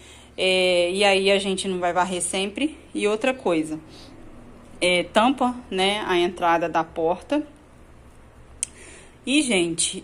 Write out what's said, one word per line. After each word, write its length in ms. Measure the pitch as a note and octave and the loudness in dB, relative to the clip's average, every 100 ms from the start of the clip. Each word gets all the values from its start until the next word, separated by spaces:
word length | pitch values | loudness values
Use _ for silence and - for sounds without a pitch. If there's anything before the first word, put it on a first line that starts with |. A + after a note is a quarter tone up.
| - - - - | -20 -20 -16 -2
É, 520 | F#3 F#3 F3+ F3+ F3 | 2 4 4 2 2
e 100 | F#3+ | 2
aí 300 | G3+ G3 G3 | 2 4 4
a 60 | G3 | 2
gente 260 | G3 F#3 G3 | 0 -4 -4
não 140 | F3+ | -2
vai 120 | F3 | -2
varrer 300 | F3 F3+ F3+ | 0 -2 -2
sempre. 560 | - F#3+ G3+ A#3+ D4+ - - | -4 -4 -4 -4 -6 -6 -12
E 140 | G#3 G#3 | -4 -2
outra 260 | G#3+ C4 | 0 -2
coisa, 460 | C4 G3+ E3 D#3 D#3 - - - - - - - - - - | -2 0 0 -2 -8 -12 -20 -20 -20 -20 -20 -20 -20 -20 -4
é, 220 | F3+ F3+ | 0 2
tampa, 520 | E3+ G#3 A#3+ C4+ B3 B3 - | 2 2 4 4 0 -2 -6
né, 340 | F#3+ F#3+ G#3 G#3+ | -2 0 0 0
a 100 | F3 | 0
entrada 520 | F3 F3+ F3 E3+ E3+ | 0 0 0 2 0
da 160 | D#3+ | -2
porta. 600 | E3 - D#3+ F#3+ - D4 D4 - - - - - - - - - - - - - - - - - - | -2 -2 -2 -2 -2 -4 -4 -12 -20 -20 -20 -20 -20 -20 -20 -20 -20 -12 -12 -12 -20 -20 -20 -12 0
E, 160 | C#4+ | 0
gente, 600 | C4+ F#3+ E3+ E3 - F#3+ | 2 2 0 -2 -4 -6